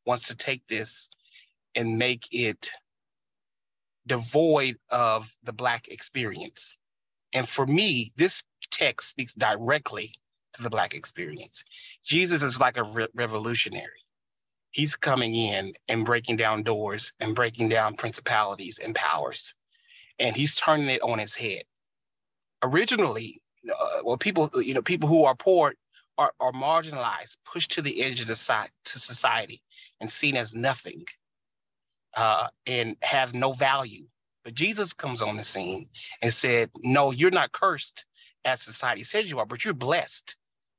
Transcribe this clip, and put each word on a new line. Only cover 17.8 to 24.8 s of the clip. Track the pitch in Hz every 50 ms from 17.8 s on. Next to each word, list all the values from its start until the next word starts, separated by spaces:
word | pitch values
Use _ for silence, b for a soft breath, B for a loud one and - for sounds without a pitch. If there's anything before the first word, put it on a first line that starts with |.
| 107 107 107
principalities | - - 113 110 - - - 120 107 107 98 98 95 98 117 113 -
and | - 110 110
powers. | - - 76 80 78 71 64 65 - - - - _ _ B B B B B B B B B B B
And | 123 120 107
he's | 110 147 147 -
turning | - - - 156 151 147 139
it | 131 123
on | - 120 117 110
its | 107 101 -
head. | - 123 110 95 - - _ _ _ _ _ _ _ _ _ _ _ _ _ _ _ _ _ _ _
Originally, | 127 127 135 175 226 220 247 214 190 143 107 110 117 - - - _ _ _ _ - -
uh, | - - - - - - -
well, | - 123 -
people, | - 208 190 165 156 151 - 131
you | 110 117 135
know, | 127